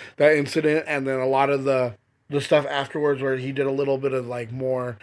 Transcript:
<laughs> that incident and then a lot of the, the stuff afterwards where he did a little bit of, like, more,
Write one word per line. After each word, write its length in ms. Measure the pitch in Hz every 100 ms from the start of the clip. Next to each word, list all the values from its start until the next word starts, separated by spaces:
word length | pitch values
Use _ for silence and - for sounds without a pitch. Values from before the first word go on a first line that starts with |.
<laughs> 120 | - -
that 200 | 147 151
incident 480 | 139 160 151 156 156
and 180 | 143 135
then 100 | 131
a 80 | 131
lot 240 | 135 139
of 140 | 139
the, 300 | 135 131 123 107 _ _ -
the 120 | 143
stuff 240 | - 151 139
afterwards 540 | 143 135 156 147 135
where 160 | 135 131
he 140 | 131
did 160 | 135 139
a 40 |
little 260 | 135 139 135
bit 140 | 135
of, 160 | 131 120
like, 240 | 120 117
more, 440 | 127 131 127 123 117